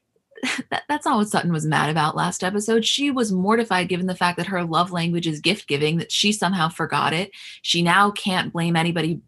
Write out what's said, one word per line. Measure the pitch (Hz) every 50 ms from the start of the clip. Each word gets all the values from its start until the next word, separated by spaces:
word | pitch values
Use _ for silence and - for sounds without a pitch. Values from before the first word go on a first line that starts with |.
| _ _ _ _ _ _ _ -
<laughs> | - - - - - -
that, | - - - -
that's | 294 294 -
not | 320 277 214
what | 208 214
Sutton | - 160 - 175
was | 170 151 151
mad | 156 147 147 151 147
about | 160 160 147 156 160
last | 160 160 175 - - -
episode. | 185 202 208 214 226 226 233 226
She | - - - 277 285
was | 262 262 240 214
mortified | 190 185 180 196 220 233 233 220 190 185 180 180
given | 185 175 185 185
the | 180
fact | - 180 175 175 170
that | 170 180
her | 196 180 175
love | 165 160 160 180 190
language | 175 175 165 170 170 170 170 165
is | 156 147
gift | - 165 196 - - -
giving, | 143 139 151 151 160 170
that | - - -
she | - - 208
somehow | 208 208 190 175 196 180 160 165
forgot | 170 - 165 151 147 147 135 139
it. | 156 165 196 - - - - - - -
She | - - - 170
now | 170 170 175 190 202 208
can't | 208 - - 202 185 180 - - -
blame | 170 165 170 170 165
anybody | 165 175 170 175 156 160 175 - -